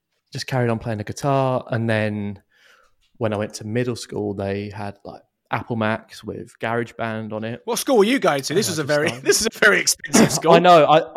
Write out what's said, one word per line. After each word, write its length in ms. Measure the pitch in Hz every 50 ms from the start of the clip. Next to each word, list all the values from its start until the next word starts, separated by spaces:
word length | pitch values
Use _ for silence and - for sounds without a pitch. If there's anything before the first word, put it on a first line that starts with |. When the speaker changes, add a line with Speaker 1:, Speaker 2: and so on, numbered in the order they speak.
| _ _ _ _ _ _
Speaker 1:
just 160 | - 135 - -
carried 200 | 135 127 120 117
on 100 | 113 110
playing 180 | - 120 110 104
the 60 | 104
guitar. 600 | - - - - 143 139 135 135 131 127 123 - -
And 180 | 131 113 113 113
then 540 | 110 107 107 107 104 107 101 104 101 - _ _ _ _ _ _ _ _ _ _ _ _ _ _ _ -
when 140 | 120 107
I 40 | 107
went 180 | 101 107 107 -
to 100 | - 110
middle 300 | 107 107 123 123 123 117
school, 400 | 107 - - - 98 104 104 101
they 360 | 98 98 98 98 101 104 104
had, 280 | 101 104 104 101 - _ -
like, 180 | - - - _ _ _ _ _ -
Apple 240 | 131 117 - - 123
Macs 480 | 113 110 107 110 110 - _ - - -
with 280 | 104 98 101 95 - _ -
GarageBand 760 | - 113 117 120 120 110 - - 117 113 110 110 110 107
on 120 | 107 107 110
it. 160 | 113 123 - -
Speaker 2:
What 140 | 226 240 170
school 200 | - - 269 214
were 60 | 196
you 140 | 220 269 262
going 240 | - 175 147 139
to? 120 | 131 - 147
This 120 | 190 220 -
Speaker 1:
And 40 |
Speaker 2:
was 80 | 170 156
Speaker 1:
I 20 |
Speaker 2:
a 40 | 147
Speaker 1:
just 100 | 135 147
Speaker 2:
very, 120 | 147 151 165
Speaker 1:
started 160 | 127 127 139
Speaker 2:
<laughs> 40 | -
this 120 | 202 -
is 60 | 208
a 120 | 226 - -
very 180 | - 208 190 175
expensive 540 | 156 - - _ - - 143 - 220 -
Speaker 1:
<laughs> 60 | - -
Speaker 2:
school. 120 | - 160
Speaker 1:
I 60 | 170 170
know. 260 | 175 180 175 165 143
I, 120 | 131 151 160 - - -